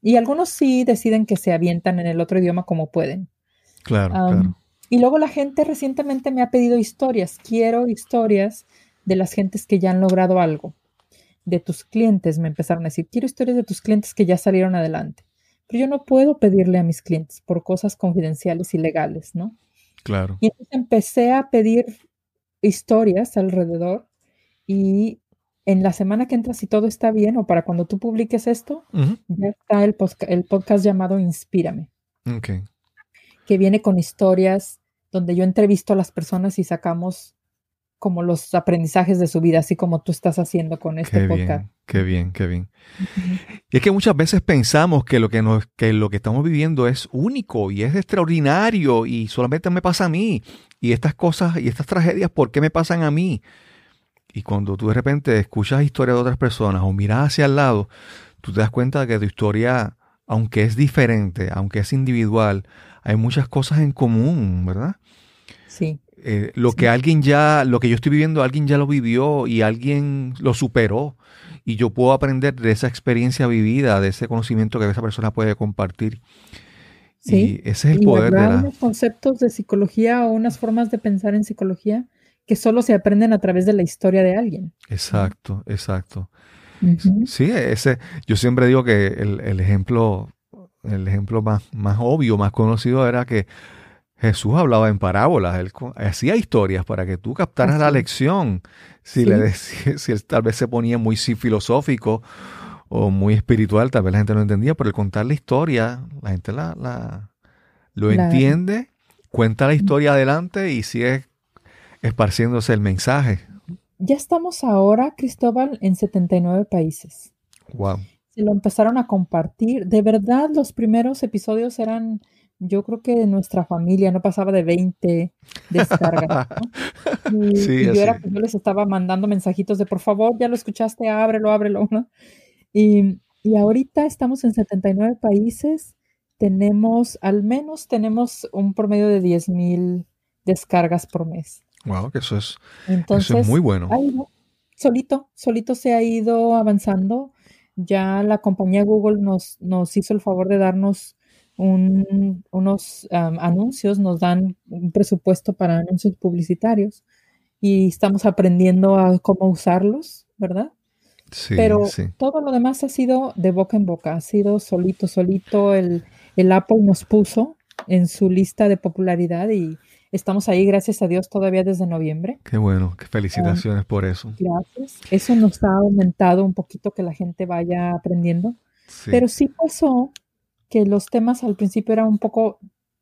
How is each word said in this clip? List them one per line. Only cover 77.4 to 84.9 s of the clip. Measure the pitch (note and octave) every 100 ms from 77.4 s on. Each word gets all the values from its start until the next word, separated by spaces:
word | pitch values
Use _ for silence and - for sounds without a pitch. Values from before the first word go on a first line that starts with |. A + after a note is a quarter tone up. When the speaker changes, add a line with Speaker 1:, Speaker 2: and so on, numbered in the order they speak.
| G#3+ -
Speaker 2:
Y | -
ese | G#2+ D3
es | E3
el |
Speaker 1:
Y | G#3
Speaker 2:
poder | A2+ -
de | F#3+
Speaker 1:
habrá | G#3
Speaker 2:
la | A#3+
Speaker 1:
unos | C#4 -
conceptos | B3 G#3+ A#3 A3+ C4+ B3+
de | A#3+
psicología | - G3+ G3+ G3+ - A3+ A#3+ A#3
o |
unas | A3 A#3 -
formas | A3 A3 A#3
de | A3+
pensar | A3 G3 G#3
en | G#3
psicología | G#3 G#3 F#3+ F#3 G#3+ G#3+ B3 _ _ _ _
que | G#3+
solo | A3+ A#3
se | A#3+
aprenden | G#3 G3+ G3+ A3+
a | G#3+
través | F#3+ F3+
de | F#3
la | G#3
historia | E3+ - F#3+ F#3+
de | F#3 F#3+
alguien. | A#3 E3+ E3+ _ _